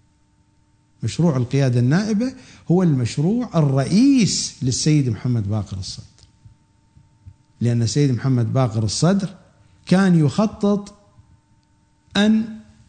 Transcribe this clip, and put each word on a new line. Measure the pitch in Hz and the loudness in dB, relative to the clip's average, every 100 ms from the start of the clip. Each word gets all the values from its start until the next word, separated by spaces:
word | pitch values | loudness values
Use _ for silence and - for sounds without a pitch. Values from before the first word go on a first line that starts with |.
| _ _ _ _ _ _ _ _ _ _ | _ _ _ _ _ _ _ _ _ _
مشروع | 110 - 170 131 | -6 0 0 0
القيادة | 120 139 135 120 | 0 0 2 2
النائبة | 123 165 214 208 254 262 - - - | 2 2 0 -2 -4 -6 -18 -10 -2
هو | 175 | 2
المشروع | 180 131 117 - 160 233 240 | 2 0 -2 -2 -2 -2 -2
الرئيس | 165 143 135 131 185 277 262 185 - - - | 0 2 2 2 4 4 4 2 0 -6 -6
للسيد | 127 117 160 151 123 | -4 -2 2 2 2
محمد | 107 127 120 101 | -2 -2 -2 -2
باقر | 107 98 95 | -4 -6 -10
الصدر، | 95 - - _ - _ - - _ _ _ _ _ _ - - _ _ | -12 -14 -20 _ -20 _ -20 -20 _ _ _ _ _ _ -20 -20 _ _
لأن | 117 117 | -2 0
السيد | 113 147 143 | 0 0 0
محمد | 123 139 123 110 | 0 0 0 0
باقر | 120 127 110 | 0 -2 -2
الصدر | 107 - 160 202 180 - _ _ _ _ - | -4 0 0 0 -4 -10 _ _ _ _ 0
كان | 180 190 170 | 2 4 4
يخطط | 143 - 214 - 202 208 - - _ - _ _ _ _ _ _ _ _ _ 196 | 2 2 -2 -2 -2 -2 -6 -18 _ -20 _ _ _ _ _ _ _ _ _ 0
أن | 214 220 226 - - - | 2 0 -2 -10 -20 -20